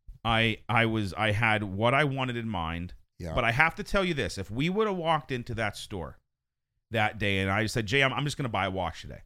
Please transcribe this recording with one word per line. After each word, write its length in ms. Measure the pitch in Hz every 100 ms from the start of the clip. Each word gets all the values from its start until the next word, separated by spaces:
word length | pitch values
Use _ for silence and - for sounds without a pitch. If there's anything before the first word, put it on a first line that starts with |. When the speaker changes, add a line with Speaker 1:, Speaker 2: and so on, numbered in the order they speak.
| - -
Speaker 1:
I, 340 | 113 113 113 107 -
I 160 | 117 113
was, 280 | 110 101
I 160 | 73 110
had 320 | 101 113 107
what 320 | 104 95 117
I 100 | 135
wanted 320 | 151 135 131 120
in 120 | 113
mind. 440 | 98 82 85 90 - _ -
Speaker 2:
Yeah. 160 | 87
Speaker 1:
But 100 | 80
I 80 | 117
have 240 | 117 160 165
to 80 |
tell 200 | 208 202
you 100 | 185
this: 220 | 151 98 -
if 140 | 95
we 180 | 110 160
would 180 | 190 220
have 100 | 185
walked 340 | 160 156 -
into 220 | 127 117
that 220 | 113 107 -
store 420 | - 98 73 - _ _ _ _ _ _ _
that 280 | 113 107 107
day 200 | 101 98
and 120 | 95
I 140 | 98 110
said, 200 | 123 104
"Jay, 160 | 139
I'm, 100 | 135
I'm 120 | 120
just 120 | 143 -
gonna 120 | 139
buy 180 | 98 95
a 40 |
watch 320 | 92 85 -
today," 180 | - 67